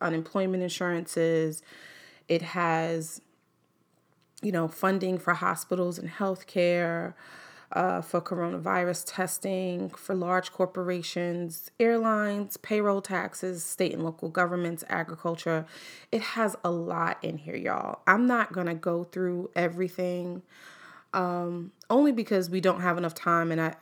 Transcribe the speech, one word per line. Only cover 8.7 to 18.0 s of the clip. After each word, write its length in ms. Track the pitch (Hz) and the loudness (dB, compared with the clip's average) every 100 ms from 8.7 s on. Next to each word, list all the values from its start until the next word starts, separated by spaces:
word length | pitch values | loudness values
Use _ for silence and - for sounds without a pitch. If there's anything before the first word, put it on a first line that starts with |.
| 185 175 175 - | 2 2 -2 -4
testing, 760 | - 185 - 196 185 185 180 190 | -4 -2 -2 -2 -2 -2 -2 -4
for 240 | - - | -6 -4
large 380 | 190 175 185 180 | -2 2 2 0
corporations, 1200 | - 185 185 180 180 165 175 175 175 170 165 - - | 0 -2 0 -2 -2 -4 -2 -2 -2 -4 -8 -8 2
airlines, 760 | 226 233 226 214 208 202 196 - | 4 4 2 2 0 -2 -4 -8
payroll 460 | - 214 208 196 | -2 0 2 2
taxes, 640 | 196 185 185 - 185 175 | 0 -2 -4 -4 -6 -6
state 280 | - - 185 | -6 -2 0
and 120 | 170 | 0
local 240 | 165 160 165 | -4 -4 -4
governments, 560 | 175 175 180 170 165 - | 0 2 2 -2 -4 -2
agriculture. 800 | 180 165 165 170 165 170 160 160 - - - - | -2 -2 -4 -4 -2 0 0 -2 -10 -18 -18 -4
It 100 | 226 | -4
has 340 | - 226 214 - | -2 0 0 0
a 80 | 175 | -2
lot 480 | 175 170 170 170 - | -2 -2 -2 -2 -2
in 180 | 170 156 | -4 -6
here, 180 | 151 - | -8 -4
y'all. 440 | - - - - | -2 -2 -4 0